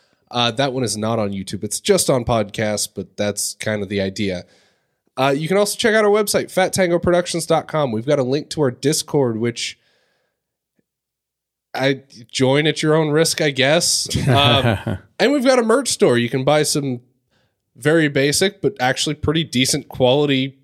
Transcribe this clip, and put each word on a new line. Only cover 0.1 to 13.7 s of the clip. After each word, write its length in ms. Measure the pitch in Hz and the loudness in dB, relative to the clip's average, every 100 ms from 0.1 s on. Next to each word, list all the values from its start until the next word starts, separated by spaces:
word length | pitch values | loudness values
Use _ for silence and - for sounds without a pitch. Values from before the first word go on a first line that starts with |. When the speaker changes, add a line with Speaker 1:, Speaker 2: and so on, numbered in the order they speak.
| _ _ | _ _
Speaker 1:
Uh, 220 | 120 120 | -2 -2
that 200 | 110 139 | 0 -2
one 120 | 127 | -2
is 120 | 120 107 | -4 -2
not 220 | 107 113 | -2 -2
on 140 | 101 | -2
YouTube. 320 | 98 95 101 | -4 -8 -8
It's 160 | 104 - | -8 -8
just 280 | - 185 - | 0 2 2
on 160 | 135 | 0
podcasts, 640 | 117 117 101 - 107 104 - | 2 0 -2 -4 -4 -2 -6
but 220 | - 95 - | -8 -14 -4
that's 380 | 104 101 - | -4 -2 -6
kind 280 | - - 107 | -6 -6 -4
of 60 | 98 | -4
the 120 | 101 | -4
idea. 440 | 95 95 101 90 - _ _ _ _ _ _ - | -4 -4 -4 -4 -10 _ _ _ _ _ _ -2
Uh, 180 | 135 139 | 0 0
you 120 | 156 | -2
can 80 | 190 | 0
also 200 | 202 - | 0 0
check 200 | 233 214 | 0 2
out 80 | |
our 60 | 208 | 2
website, 360 | 208 208 190 120 | 2 0 -2 -2
fat 240 | - 185 | -2 -2
tango 280 | - 185 170 | 0 0 0
productions 460 | 160 175 175 170 160 | 2 0 0 -6 0
dot 200 | 160 - | -2 0
com. 240 | 156 143 | -4 -2
We've 160 | 110 123 | -4 -2
got 140 | 143 | 0
a 20 | |
link 260 | 123 143 143 | 0 -2 -4
to 100 | - | -2
our 100 | 139 | -2
Discord, 680 | 123 135 156 - 147 127 110 | 0 -2 -2 -2 0 0 0
which 380 | 117 117 - - _ _ _ _ _ _ _ _ _ _ _ _ _ _ _ _ _ _ _ | -4 -4 -10 -12 _ _ _ _ _ _ _ _ _ _ _ _ _ _ _ _ _ _ _
I 280 | - 135 139 - 104 123 | -4 -2 -2 -8 -20 -12
join 360 | - 127 139 156 | -2 2 2 2
at 160 | 147 | 0
your 120 | 156 | 2
own 160 | 156 156 | 2 2
risk, 300 | 151 160 - | 2 0 0
I 100 | 156 | -2
guess. 580 | 131 131 | 2 2